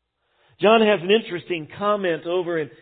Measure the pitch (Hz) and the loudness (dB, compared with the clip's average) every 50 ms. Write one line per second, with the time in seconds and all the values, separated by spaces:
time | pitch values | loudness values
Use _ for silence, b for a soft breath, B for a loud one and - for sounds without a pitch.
0 | _ _ _ _ _ _ _ _ _ _ _ - 170 208 226 226 220 208 208 175 | _ _ _ _ _ _ _ _ _ _ _ 0 4 4 6 6 6 4 2 2
1 | 165 185 208 226 220 - 175 170 - - 180 160 151 139 - - 202 208 208 208 | 2 2 2 2 0 -2 -8 -10 -8 -8 -8 -8 -10 -12 -10 -4 -2 -2 -2 0
2 | 190 175 165 147 - 170 175 185 175 170 170 160 151 143 b b | -2 -2 -4 -4 -4 -4 -4 -4 -4 -4 -4 -4 -6 -8 b b